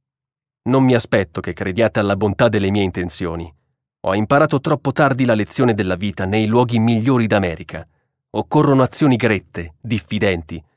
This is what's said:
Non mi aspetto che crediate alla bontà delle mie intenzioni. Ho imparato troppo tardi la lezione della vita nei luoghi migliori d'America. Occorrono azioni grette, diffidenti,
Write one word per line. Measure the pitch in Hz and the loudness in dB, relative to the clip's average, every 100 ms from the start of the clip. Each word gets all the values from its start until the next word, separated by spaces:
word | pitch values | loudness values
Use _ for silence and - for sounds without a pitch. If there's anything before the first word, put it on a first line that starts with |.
| _ _ _ _ _ _ | _ _ _ _ _ _
Non | 117 135 | 0 2
mi | 131 | 4
aspetto | 117 - 113 95 - | 2 2 0 0 -6
che | 92 | -8
crediate | 82 95 92 110 113 | -6 -4 0 0 0
alla | 101 98 | -2 0
bontà | 104 - 120 | 0 2 2
delle | 107 98 | 2 0
mie | 104 | 0
intenzioni. | 95 92 87 - 90 82 85 - _ _ _ _ | -2 -2 -6 -4 -6 -8 -12 -18 _ _ _ _
Ho | - | -4
imparato | 101 107 139 156 139 | -2 2 2 2 0
troppo | 151 151 135 | -2 -2 -2
tardi | 147 139 127 | 0 2 2
la | 123 107 | 0 0
lezione | 98 - 127 | -2 0 0
della | 104 92 90 | 2 -2 -4
vita | 101 - 95 | -4 -4 -2
nei | 107 107 | 0 2
luoghi | 123 120 117 | 2 2 2
migliori | 113 113 120 127 110 | 2 0 0 0 2
d'America. | 104 92 80 82 80 - _ _ _ _ | 0 0 -6 -12 -14 -16 _ _ _ _
Occorrono | 107 - 151 156 135 | -8 0 2 4 4
azioni | 123 - 151 123 | 2 2 2 2
grette, | 110 98 - - 82 - | 2 0 -4 -12 -12 -12
diffidenti, | 113 107 - 107 101 85 80 82 - | -6 -6 -4 -2 -2 -2 -6 -14 -14